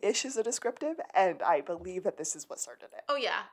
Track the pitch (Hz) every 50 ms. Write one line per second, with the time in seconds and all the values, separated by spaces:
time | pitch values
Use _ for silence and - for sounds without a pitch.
0 | - 202 247 - - 262 262 226 214 233 247 - - 233 247 - - 302 330 330
1 | - - - - 190 180 165 143 - - 170 147 143 - 175 170 175 185 180 185
2 | 190 196 - - 160 - - 156 - - 147 - - - 120 - - - - 107
3 | - - 285 285 247 185 160 - - -